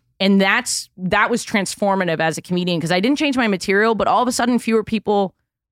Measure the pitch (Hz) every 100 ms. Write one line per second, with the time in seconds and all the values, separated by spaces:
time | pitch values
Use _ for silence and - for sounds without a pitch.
0 | _ - 196 196 190 233 - - - -
1 | 180 208 214 240 - 208 180 - 202 190
2 | 175 160 160 156 - 180 180 170 160 180
3 | 233 294 294 254 226 185 - 196 220 208
4 | - 196 247 240 233 233 226 220 - 220
5 | - 202 190 - _ _ _